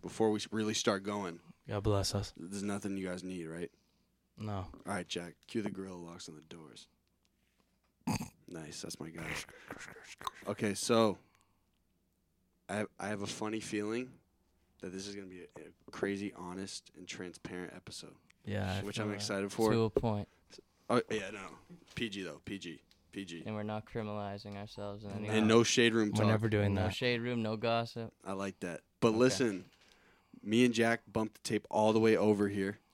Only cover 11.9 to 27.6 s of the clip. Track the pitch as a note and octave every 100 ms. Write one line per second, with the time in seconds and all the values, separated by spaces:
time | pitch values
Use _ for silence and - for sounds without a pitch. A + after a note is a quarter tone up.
11.9 | _ _ _ _ _ _ _ - G2+ G#2+
12.9 | - G2 G#2 G2+ - G#2+ A2 - G#2 G#2
13.9 | A#2 B2+ - _ _ _ _ _ _ F#2
14.9 | F#2+ G2+ G2+ F#2+ F2+ E2 - D2+ _ -
15.9 | - G2+ G2 G2+ - F2+ F#2 G2 - -
16.9 | - F2+ - F2+ E2 - F2+ F2 - -
17.9 | - D#2 - _ _ - G2+ F#2+ G2 G2
18.9 | G2+ G#2 G2+ G#2 G2 G2 - A2 A2+ A2+
19.9 | - A#2 G#2 G2 _ _ - _ _ -
20.9 | A#2+ - G#2+ G2 G#2+ F#2+ - - F3 -
21.9 | - A#2 G2 F2+ D2 - G2 F2 C#2 _
22.9 | _ _ G2 F#2+ E2+ - G#2+ G#2 G#2+ -
23.9 | A#2 G#2+ G#2 G2+ G2+ G#2 G2+ G#2 - G2+
24.9 | G#2 G#2 G#2 G#2+ A2 A2 A2+ A#2 - A#2
25.9 | A2+ G#2+ G#2+ G#2+ A2 A2 G#2 G2+ G2 F#2+
26.9 | F#2+ B2 A#2+ A#2+ A#2+ A2 G#2+